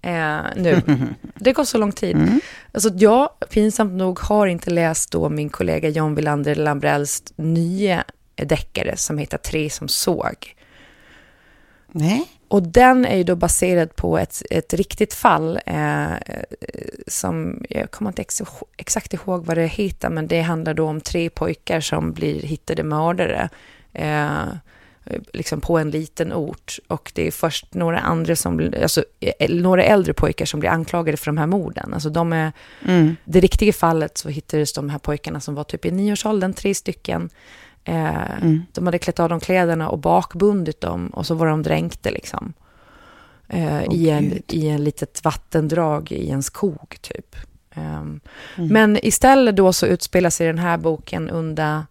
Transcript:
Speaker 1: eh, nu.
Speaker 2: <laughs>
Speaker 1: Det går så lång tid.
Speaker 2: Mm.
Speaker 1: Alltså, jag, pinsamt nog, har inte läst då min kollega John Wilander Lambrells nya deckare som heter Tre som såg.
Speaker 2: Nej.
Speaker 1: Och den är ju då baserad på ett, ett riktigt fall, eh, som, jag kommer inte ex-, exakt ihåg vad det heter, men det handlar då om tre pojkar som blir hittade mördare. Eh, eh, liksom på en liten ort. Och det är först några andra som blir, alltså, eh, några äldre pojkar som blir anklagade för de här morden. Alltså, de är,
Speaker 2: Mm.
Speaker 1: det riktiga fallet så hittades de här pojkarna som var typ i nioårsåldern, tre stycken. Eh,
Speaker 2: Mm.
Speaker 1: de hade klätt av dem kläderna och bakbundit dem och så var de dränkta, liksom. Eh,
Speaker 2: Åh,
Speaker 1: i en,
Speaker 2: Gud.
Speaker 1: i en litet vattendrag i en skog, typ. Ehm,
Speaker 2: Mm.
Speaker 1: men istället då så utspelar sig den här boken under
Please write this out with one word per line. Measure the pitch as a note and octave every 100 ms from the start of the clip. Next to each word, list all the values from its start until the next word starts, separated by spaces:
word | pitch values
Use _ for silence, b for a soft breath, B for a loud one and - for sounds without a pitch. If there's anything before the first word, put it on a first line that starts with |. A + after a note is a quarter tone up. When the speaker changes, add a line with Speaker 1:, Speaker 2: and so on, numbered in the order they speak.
Speaker 1:
eh, | F3+ E3+ D#3 D3+ - -
nu. | F3 E3+ -
Speaker 2:
<laughs> | C#3 C3 - -
Speaker 1:
Det | - A3
går | C4
så | C#4 A#3
lång | G#3
tid. | G3 F3+ D#3+
Speaker 2:
Mm. | D#3+ B3 B B B
Speaker 1:
Alltså, | - G#3+
jag, | F#3 G#3 A#3 D4 - -
pinsamt | - G#3+ G#3 G#3+
nog, | F#3 F#3 F#3
har | - G#3 G3+
inte | E3+ -
läst | E3+ E3 D#3+ -
då | E3+ D#3
min | D3+ D3
kollega | - - - D#3+
John | D#3 D#3
Wilander | D3 D3+ D3 C#3+
Lambrells | D3 D3+ D3 D3 D3 D3 - - -
nya | D#3+ E3 E3 F#3+ G3+ F3 - - _
deckare | - C#3+ D#3 - - - -
som | - D3+
heter | D3 D3+
Tre | - D#3+ D3+
som | - D3
såg. | - - E3+ - - - - b b b b b b b b b b b b b
Speaker 2:
Nej. | - D#3 A3+ E4+ _ _
Speaker 1:
Och | G3+
den | E3+ G3+ B3+ B3+ B3
är | F#3+
ju |
då | F3 F3
baserad | F3 - F3+ F3 D#3+ -
på | F3 D#3+
ett, | - - -
ett | E3 -
riktigt | E3+ G3 - G#3+
fall, | - A#3+ D#3+ D#3+ F3 -
eh, | D3+ D3+ D3 D3 D#2+ - - - - - - - - -
som, | - F#3 E3 D#3+ - -
jag | - -
kommer | - G#3+
inte | F3+
ex-, | - - G3 - - -
exakt | - - -
ihåg | F3+ - F3+ E3
vad | E3
det | E3
heter, | - G3 - -
men | D#3+ D#3
det | E3+
handlar | E3 D#3+ E3
då | D#3 D#3
om | D#3
tre | - F3 E3
pojkar | - E3 - - E3+
som | - D#3+ D#3+
blir | D#3 D#3+ D3+
hittade | D3 D#3+ - E3
mördare. | D#3 D3+ E3 F3+ F3 - - b b b b
Eh, | - D#3 D3+ D3 D3+ - E3 _ b b b -
eh, | - -
liksom | - - D3+
på | - E3
en | D#3
liten | D#3 D#3 - E3+
ort. | F3 D3 - - - _
Och | - -
det | - D#3+
är |
först | - E3 - -
några | F#3 E3+ E3+
andra | - E3 E3 E3
som | F3 -
blir, | D#3 -
alltså, | D#3 - - _
eh, | - - D3
några | E3+ F3+ F#3
äldre | F#3+ G#3 D#3+
pojkar | D3 D3+ D#3 D#3+
som | D3+
blir | D#3
anklagade | E3 D#3+ F3 E3 D3+
för | -
de | D3+
här | D#3
morden. | G3 E3+ - -
Alltså, | - D3+
de | D#3 E3+
är, | D#3+ D#3+ - B B -
Speaker 2:
Mm. | F3+ D#3 E3
Speaker 1:
det | - D#3+
riktiga | E3+ - C#3+
fallet | - E3+ D#3+ D3+ -
så | D#3
hittades | D3 - D#3 D3
de | - C#3+
här | D3
pojkarna | - D3 - D#3
som | D3
var | C#3+
typ | D3 - E3+
i |
nioårsåldern, | F3+ G3+ G#3 G#3+ G#3+ F#3
tre | F#3+ G3+
stycken. | G3 - - - E3 E3+ b b b b b
Eh, | - E3 D#3 D#3 - -
Speaker 2:
Mm. | E3 D#3 F3
Speaker 1:
de | - F3+
hade | F3
klätt | - -
av | E3+
dem | E3+
kläderna | - F#3 E3+ E3 D#3+
och | -
bakbundit | E3 E3+ E3+ F3 G3+ G3+ D#3+ D3+
dem | - - F2
och | - E3
så |
var | E3 D#3+
de | D#3
dränkta, | D#3 D#3 E3+ - -
liksom. | - - - - - b b b b b b b b _
Eh, | F3 D#3 D3+ -
Speaker 2:
Åh, | E3+
Speaker 1:
i | D#3+
en, | D3+ -
Speaker 2:
Gud. | F#3+ -
Speaker 1:
i | E3 D#3
en | D3
litet | D3 - - -
vattendrag | G#3 - - E3 D3+ D#3+ D#3+ D3+ D#3
i | - -
en | C3+
skog, | C#3 - G3+ D3+ - -
typ. | - - - - - - _
Ehm, | - D#3 D3+ D3+ D3+ - B B B
Speaker 2:
Mm. | E3
Speaker 1:
men | G#3+ G#3+ G#3 -
istället | - C4 C4+ B3 G3+
då | F#3+
så | F#3 -
utspelar | F3+ - F3+ F3
sig | - E3
den | E3
här | F3 E3
boken | E3 D#3 - E3 D#3+
under | E3+ D#3+ D#3 D3+ D3+ D#3